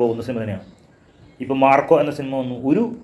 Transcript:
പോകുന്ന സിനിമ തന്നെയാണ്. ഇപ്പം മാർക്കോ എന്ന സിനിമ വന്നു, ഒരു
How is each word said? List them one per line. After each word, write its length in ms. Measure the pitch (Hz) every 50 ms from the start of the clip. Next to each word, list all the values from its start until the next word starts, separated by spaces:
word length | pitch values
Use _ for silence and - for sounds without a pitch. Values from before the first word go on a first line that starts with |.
പോകുന്ന 220 | 123 117 117 117 113
സിനിമ 120 | 127 123 113
തന്നെയാണ്. 220 | 110 104 98 92 - - - _ _ _ _ _ _ _ _ _ - - _ -
ഇപ്പം 180 | 123 127 135 135 135
മാർക്കോ 300 | 135 135 135 135 - 165 147
എന്ന 100 | 147 143 143 143
സിനിമ 140 | 139 135 135 135
വന്നു, 160 | 127 123 123 120 127 135
ഒരു 140 | 156 208 240 - - -